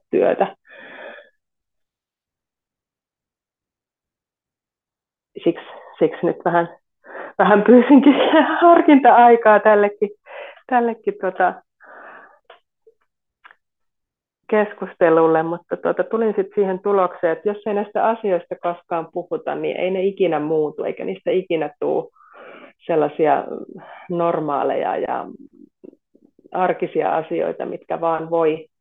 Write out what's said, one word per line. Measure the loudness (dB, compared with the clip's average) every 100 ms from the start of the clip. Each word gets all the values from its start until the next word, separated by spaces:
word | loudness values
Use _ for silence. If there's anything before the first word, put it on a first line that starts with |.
| _
työtä. | -2 0 0 -4 -6 _ -20 -20 -20 -20 -20 _ _ _ _ _ _ _ _ _ _ _ _ _ _ _ _ _ _ _ _ _ _ _ _ _ _ _ _ _ _ _ _ _ _ _ _ _ _ _ _ _ -6
Siksi, | -4 -4 -10 -20 -16 -2
siksi | -2 -2 -6
nyt | -4 -2
vähän, | -2 -2 -8 _ _ -20 -18 -8 0
vähän | 2 4
pyysinkin | 6 6 8 6 6 4 2 2
<laughs> | 2 2
harkinta-aikaa | 4 6 6 6 6 8 8 6 4 4
tällekin, | 4 4 2 -2 -6 -6 -20 -18 -18 -18 -4
tällekin | -2 0 -4 -8 -6
tota | -6 -2 -2 -2 _ _ -20 -20 -20 -20 -20 _ _ -20 _ _ _ _ _ _ _ _ -20 _ _ _ _ _ _ _ _ _ -4
keskustelulle, | -2 -2 -6 -12 0 2 4 4 2
mutta | -2 -8 -10 -6
tuota, | -4 -4
tulin | -4 -4 -2 -2
sit | -4 -4
siihen | -4 -4
tulokseen, | -2 0 -2 -2 -4
että | -4 -6
jos | -8 -6
ei |
näistä | -6 -6 -4 -2
asioista | -2 -4 -4 -6 -10
koskaan | -8 -8 -8 -10 -8
puhuta, | -12 -8 -8 -8 -8
niin | -6 -4
ei | -4
ne | -2
ikinä | -4 -2 -2 -2
muutu, | -2 -2 -2 -6
eikä | -8 -8 -10
niistä | -8 -4
ikinä | -4 -2 -4 -6 -6
tule | -4 -4 -6 _ _ -20 -20 -20 -20 _ -4
sellaisia | -2 -2 0 0 0 -4 -12 -14 -20 -20 -18 -8
normaaleja | -4 -2 -2 -4 -4 -4 -4 -4 -4
ja | -6 -8 -10 -18 -20 _ -20 _ -20 -20 _ _ _ _ -10
arkisia | -2 -2 -2 -4 -2 -2 -2
asioita, | -2 -4 -4 -6 -8
mitkä | -10 -10 -4
vaan | -4 -4 -2
voi, | 0 0 -2 -8 _